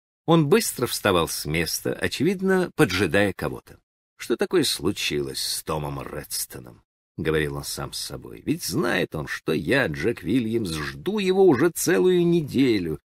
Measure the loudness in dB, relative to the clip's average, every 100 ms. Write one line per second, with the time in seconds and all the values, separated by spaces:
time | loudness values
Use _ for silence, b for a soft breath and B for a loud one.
0 | _ _ 4 4 6 4 2 -2 -4 0
1 | 2 4 2 -2 -2 -2 -2 -2 -4 -2
2 | -4 0 0 0 2 2 0 2 2 2
3 | 0 2 0 -2 -6 -8 -16 -20 _ _
4 | _ -12 -4 -2 0 0 0 0 -4 -4
5 | -4 -4 -6 -6 -6 -6 -6 -6 -6 -8
6 | -8 -10 -8 -8 -8 -12 -16 -20 _ _
7 | _ -8 -2 0 0 -4 -8 -8 -8 -10
8 | -10 -12 -14 -10 -6 -4 -4 -2 -2 -2
9 | -2 -4 -8 -6 -4 -2 0 0 0 -2
10 | -2 -2 0 0 0 -2 -2 -4 -6 -8
11 | -4 -2 2 6 6 6 4 2 0 4
12 | 4 4 4 2 2 2 4 2 0 -6
13 | _